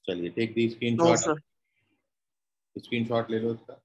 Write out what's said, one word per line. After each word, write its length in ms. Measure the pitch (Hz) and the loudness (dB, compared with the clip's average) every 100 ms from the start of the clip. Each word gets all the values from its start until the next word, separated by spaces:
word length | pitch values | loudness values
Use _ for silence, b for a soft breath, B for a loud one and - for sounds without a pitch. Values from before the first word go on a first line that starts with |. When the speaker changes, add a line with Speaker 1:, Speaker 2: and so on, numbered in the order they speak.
| - | -4
Speaker 1:
चलिए, 240 | 87 85 | -4 -4
take 240 | 98 110 113 | -4 -2 0
the 140 | 113 | -2
screenshot। 360 | - 120 113 170 | 0 -2 4 4
Speaker 2:
No, 100 | - | 4
sir। 180 | - 151 _ _ _ _ _ _ _ _ _ _ _ _ _ 104 | 2 -4 _ _ _ _ _ _ _ _ _ _ _ _ _ -16
Speaker 1:
स्क्रीनशॉट 540 | - 120 113 117 113 | -4 -2 0 0 0
ले 80 | 113 | -2
लो 140 | 117 | -2
इसका। 220 | 113 - - | -4 -10 -20